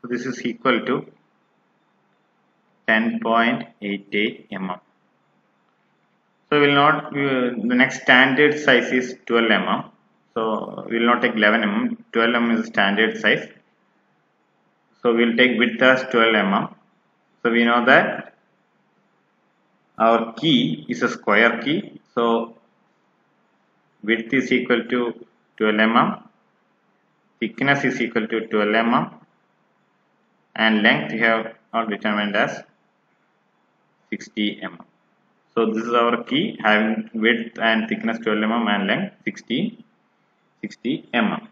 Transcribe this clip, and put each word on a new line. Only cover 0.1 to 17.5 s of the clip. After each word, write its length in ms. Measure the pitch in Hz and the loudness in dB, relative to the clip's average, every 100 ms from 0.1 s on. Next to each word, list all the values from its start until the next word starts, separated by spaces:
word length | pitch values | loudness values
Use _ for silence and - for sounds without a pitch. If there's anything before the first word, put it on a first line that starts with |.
This 160 | 120 135 | -8 -6
is 180 | 123 | -8
equal 340 | 120 110 131 113 - | -8 -4 0 0 0
to 80 | 127 - _ _ _ _ _ _ _ _ _ _ _ _ _ _ _ _ _ - | -4 -6 _ _ _ _ _ _ _ _ _ _ _ _ _ _ _ _ _ -2
ten 320 | 110 113 113 | 0 0 -2
point 400 | 113 113 117 120 - _ | 0 0 0 -2 -10 _
eight 280 | 101 101 - 104 | -8 -8 -6 -4
eight 280 | 110 - - | -4 -6 -14
M 140 | 98 95 | -10 -10
M. 120 | 92 _ _ _ _ _ _ _ _ _ _ _ _ _ _ _ _ _ | -10 _ _ _ _ _ _ _ _ _ _ _ _ _ _ _ _ _
So 120 | 147 | 2
we 60 | 143 | 4
will 80 | |
not, 380 | 143 147 143 - | 6 4 2 -4
we 100 | 143 | -4
will, 460 | 139 131 123 120 107 | -2 0 -2 -2 -2
the 40 | 123 | 2
next 200 | 131 - | 2 0
standard 560 | - 127 135 135 147 147 | 4 4 6 4 4 4
size 320 | - 123 123 127 | 2 2 2 -2
is 140 | 127 - | -4 -10
twelve 280 | - 117 113 101 | -2 0 2 0
M 100 | 92 | 0
M. 160 | 101 - _ _ _ _ | -4 -6 _ _ _ _
So 500 | - 113 104 - 98 - | -6 -4 -6 -8 -14 -6
we 100 | 117 | 0
will 80 | 117 | 2
not 160 | 120 | 2
take 140 | 123 110 | 0 2
eleven 260 | 104 113 | 2 2
M 120 | 107 104 | 0 -2
M. 220 | 123 117 - | -2 -6 -4
Twelve 240 | 117 113 | 0 2
M 160 | 123 117 | 2 0
M 60 | 113 | 0
is 60 | |
the 40 | 107 | -2
standard 460 | 107 98 101 110 - | 0 0 2 0 0
size. 280 | 107 - - - _ _ _ _ _ _ _ _ _ _ _ _ _ _ | 0 0 -4 -20 _ _ _ _ _ _ _ _ _ _ _ _ _ _
So 140 | 120 | 0
we 120 | 117 120 | 2 2
will 100 | 113 | 4
take 200 | 127 113 | 2 4
width 200 | 117 113 | 0 4
as 220 | 131 127 - | 4 4 2
twelve 200 | 120 113 | 2 4
M 180 | 110 98 | 4 2
M. 120 | 101 151 - _ _ _ _ _ _ | 0 -2 -10 _ _ _ _ _ _
So 80 | 120 | 0